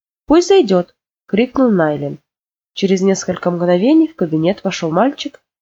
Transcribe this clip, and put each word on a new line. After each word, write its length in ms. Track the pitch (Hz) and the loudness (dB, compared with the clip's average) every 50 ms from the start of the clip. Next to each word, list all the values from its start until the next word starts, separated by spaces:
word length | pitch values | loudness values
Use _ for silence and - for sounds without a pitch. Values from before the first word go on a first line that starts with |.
| _ _ _ _ _ | _ _ _ _ _
«Пусть 220 | - 285 349 349 - | 0 2 2 4 4
зайдёт!» 480 | 392 381 277 196 190 180 175 - _ _ _ _ _ _ _ | 4 4 4 2 0 0 -2 -4 _ _ _ _ _ _ _
крикнул 440 | _ - 196 247 254 - 277 262 240 | _ -2 -2 -2 0 0 0 2 2
Найлен. 480 | 208 175 160 151 147 139 143 143 147 - _ _ _ _ _ _ _ _ _ _ _ | 2 2 0 0 -2 -4 -6 -8 -10 -12 _ _ _ _ _ _ _ _ _ _ _
Через 280 | - 196 180 196 185 | -4 -2 0 0 0
несколько 500 | 185 196 190 185 - - 175 - - 180 | 0 0 0 -2 -4 -8 -8 -6 -4 -4
мгновений 560 | 175 170 175 175 180 180 202 262 320 320 320 311 | -4 -2 0 0 0 2 2 2 2 2 2 0
в 80 | - | -2
кабинет 480 | - 185 156 156 156 160 175 202 - - | -6 -4 -4 -2 -2 0 -2 -2 -4 -6
вошёл 260 | 196 - - 175 165 | -8 -6 -6 -6 -4
мальчик, 500 | 160 180 226 277 285 - - 277 - - _ _ _ _ | -2 0 0 -2 -2 -6 -12 -14 -16 -20 _ _ _ _